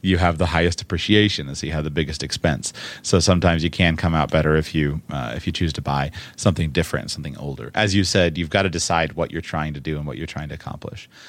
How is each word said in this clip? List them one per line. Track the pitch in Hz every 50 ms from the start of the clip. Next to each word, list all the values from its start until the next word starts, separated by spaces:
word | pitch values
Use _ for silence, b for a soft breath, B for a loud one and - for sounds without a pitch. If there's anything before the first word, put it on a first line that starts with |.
you | - 92 92 87
have | 90 87 82 78
the | 90
highest | 85 85 82 85 87 82 -
appreciation, | - - 92 87 - - 104 104 104 104 - - 73 69
and | 69 -
so | -
you | 73 80
have | 78 76
the | 76
biggest | 71 82 78 69 76 - -
expense. | 76 - - - 82 76 - - - B B B B B B B
So | - - 87
sometimes | 80 - 92 87 85 87 85 80 80
you | 85
can | - - 92 85 82
come | 80 - 85 80
out | 80 76 -
better | - 80 76 78 78
if | 78 76 - -
you, | 80 73 73 73 78 - -
uh, | 78 69 62 57 58
if | 76 - 87
you | 76
choose | - 90 80 -
to | - 69
buy | - 71 69 69 - B B B B B
something | - - 107 80 80 85 78
different, | 67 85 - - - 67 - -
something | - - 73 73 69
older. | - - 71 67 64 58 60 -
As | - 110 101 95
you | 101 92
said, | 90 - 98 87 85 78 87
you've | 85 76
gotta | - 98 98 92
decide | 82 85 - - 85 82 82 78 71
what | 80 78 - -
you're | 82 -
trying | - - 78 76 78 76
to | 71
do | 65 80 76
and | 73 73
what | 73 60 60
you're | 80 -
trying | - 73 76 73
to | 73
accomplish. | 71 - - - - - - - 107 - - B B B